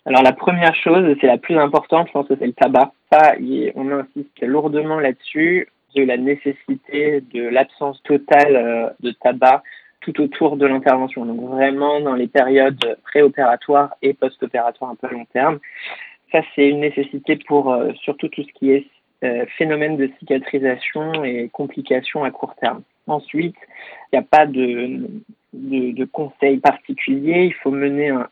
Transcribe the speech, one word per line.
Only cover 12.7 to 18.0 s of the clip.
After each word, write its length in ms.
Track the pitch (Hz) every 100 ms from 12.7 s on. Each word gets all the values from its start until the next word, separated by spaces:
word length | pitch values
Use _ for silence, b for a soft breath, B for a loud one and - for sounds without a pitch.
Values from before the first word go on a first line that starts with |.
| 131 117 -
préopératoires 920 | - 147 143 139 127 120 - 143 143 -
et 120 | 135 143
post-opératoires 760 | 131 - 123 123 117 - 127
un 40 | 117
peu 180 | 127
long 140 | 123 113
terme. 260 | 123 147 147 B B B B B B _
Ça, 120 | 160 156 -
c'est 140 | 143
une 100 | 147
nécessité 580 | 147 143 139 139 147 147 -
pour, 240 | 147 135
euh, 180 | 123 120 -